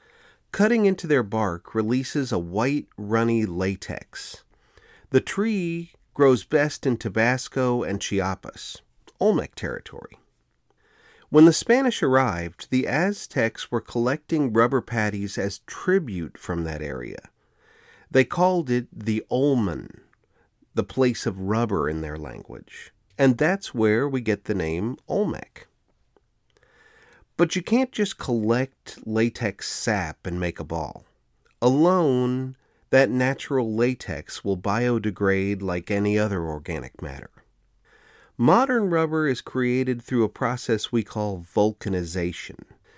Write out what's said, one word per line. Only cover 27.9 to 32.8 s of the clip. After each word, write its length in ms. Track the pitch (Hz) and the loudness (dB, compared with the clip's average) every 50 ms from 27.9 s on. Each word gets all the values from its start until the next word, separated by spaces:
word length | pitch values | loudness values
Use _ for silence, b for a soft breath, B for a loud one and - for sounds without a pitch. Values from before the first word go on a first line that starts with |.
just 260 | - - 208 196 - | -2 -2 -2 -2 -4
collect 800 | - - - 120 113 107 110 117 123 131 131 _ _ _ - - - - | -8 -6 -4 -2 0 2 2 2 2 0 -4 _ _ _ -20 -20 -14 -8
latex 640 | 110 107 110 117 120 - - 120 104 95 - - - | -2 0 2 2 0 0 -2 -4 -4 -4 -6 -10 -10
sap 560 | - - - 120 107 101 87 78 73 - - | -10 -4 -2 -2 0 0 -2 -4 -8 -8 -8
and 140 | 92 87 87 | -6 -4 -2
make 220 | 87 87 82 - | -2 -4 -4 -6
a 20 | 80 | -8
ball. 400 | 76 82 82 78 - - - - _ _ _ _ _ _ _ _ _ _ _ | -6 -6 -6 -6 -8 -10 -16 -20 _ _ _ _ _ _ _ _ _ _ _
Alone, 960 | 117 127 131 143 160 175 185 185 170 143 127 123 127 123 127 131 131 131 131 - _ _ _ _ | 2 2 4 4 4 4 4 4 2 2 2 2 2 0 -2 -2 -4 -8 -10 -14 _ _ _ _